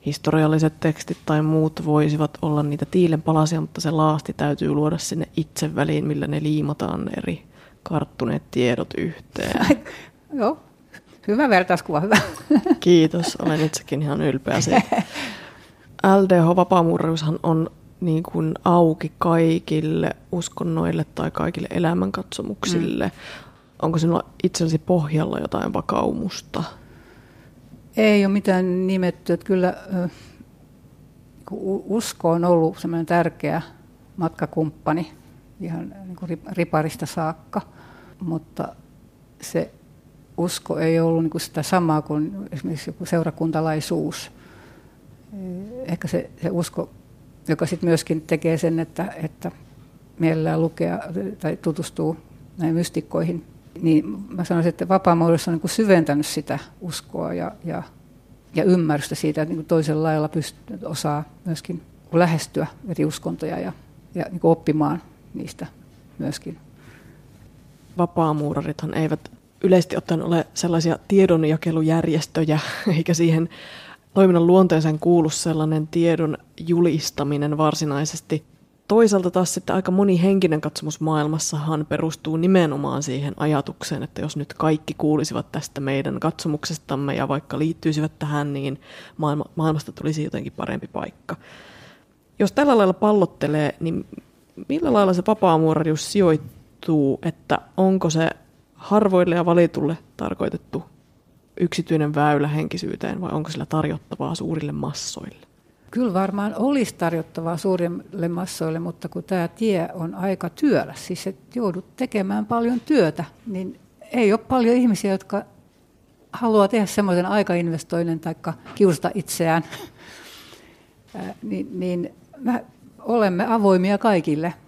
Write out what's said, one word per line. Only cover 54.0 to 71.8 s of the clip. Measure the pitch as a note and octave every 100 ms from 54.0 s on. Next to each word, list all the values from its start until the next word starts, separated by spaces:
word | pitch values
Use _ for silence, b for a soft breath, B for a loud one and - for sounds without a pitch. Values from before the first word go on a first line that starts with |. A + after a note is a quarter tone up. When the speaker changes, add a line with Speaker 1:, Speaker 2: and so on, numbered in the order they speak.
| - G3 G3+
Speaker 2:
mä | F3+
sanoisin, | F3 F3 E3
että | E3 F3
vapaamuodollisuus | F#3+ F#3 E3+ E3 E3 -
on |
niinku | E3 F3
syventänyt | - G#3+ F3+ D3+ C#3+ D3+
sitä | - - C#3 - -
uskoa | F3+ - - F3 D#3+
ja, | F3 E3+ -
ja, | E3 E3 - - - - _ - _ -
ja |
ymmärrystä | F#3+ F3+ D#3 D3 - -
siitä, | D#3 D3+
että | D#3
niinku | E3+ D#3
toisella | E3 D3+ D#3
lailla | D#3+ D#3 D3+
pyst-, | E3 C#3+ - - F#3 -
osaa | - D3+ D3 D3 - F#3
myöskin | D#3+ - E3+ - - -
lähestyä | E3 F3 D#3+ - D3 D#3 - G3+
eri | D#3+ D3+
uskontoja | - E3 E3+ D#3 E3+
ja, | F#3 - - - - F3+
ja | -
niinku | F3+ E3
oppimaan | E3 - D3+ D3 E3+ - - -
niistä | - - - D#3 - - - - -
myöskin. | D#3 - - D#3+ - - B B B B B - - - - - - -
Speaker 1:
Vapaamuurarithan | E3+ - D#3+ D3+ D3 D#3+ E3 D3+ D#3
eivät | - D#3 D3+ - - _ _
yleisesti | F#3 F#3 E3 -
ottaen | - E3
ole | E3 E3+ -
sellaisia | - F3 E3+ E3 - -
tiedonjakelujärjestöjä, | G3 F#3+ E3+ D#3 D#3 E3+ D#3+